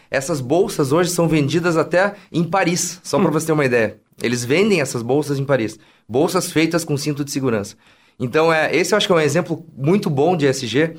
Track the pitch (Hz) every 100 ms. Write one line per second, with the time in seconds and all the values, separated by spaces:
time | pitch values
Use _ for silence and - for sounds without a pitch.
0 | - 131 151 147 123 170 220 - 131 160
1 | 175 175 165 160 135 170 175 160 165 175
2 | 202 - - 151 165 190 175 175 - -
3 | - 139 170 151 160 151 131 120 107 -
4 | _ - 117 120 120 160 214 180 127 123
5 | 117 143 139 139 139 131 104 - _ _
6 | - 123 175 175 170 151 160 170 165 139
7 | 151 143 139 143 131 107 98 - _ _
8 | _ - 127 156 165 160 139 143 180 208
9 | - 170 147 165 165 156 - - 143 202
10 | 196 139 160 175 139 127 113 123 160